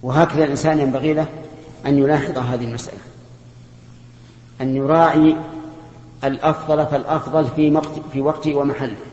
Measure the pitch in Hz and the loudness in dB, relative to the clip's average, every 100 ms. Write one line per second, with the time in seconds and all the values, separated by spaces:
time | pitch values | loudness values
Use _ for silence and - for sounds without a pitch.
0 | 127 135 165 143 156 139 160 156 139 131 | 0 2 2 2 0 2 0 2 2 0
1 | 143 151 156 - - - - - 131 143 | 0 0 -2 -6 -16 -18 -20 -10 0 2
2 | 139 151 135 120 123 123 120 113 - - | 4 2 0 -4 -2 -4 -4 -8 -10 -16
3 | - - - - - - - - - - | -18 -20 -20 -20 -20 -20 -20 -20 -20 -20
4 | - - - - - - 131 131 139 160 | -20 -20 -20 -20 -20 -8 -4 -2 2 4
5 | 165 151 156 156 - - - - - - | 6 6 4 4 -4 -14 -16 -18 -20 -20
6 | - - 139 135 156 147 - 156 151 143 | -20 -6 -4 0 0 0 0 0 2 -2
7 | - 156 - 160 143 151 151 151 151 147 | -2 -4 0 0 0 2 2 2 0 -8
8 | - 135 139 151 151 143 143 139 135 104 | -8 -4 -2 -2 -2 0 0 -2 -6 -8
9 | - | -16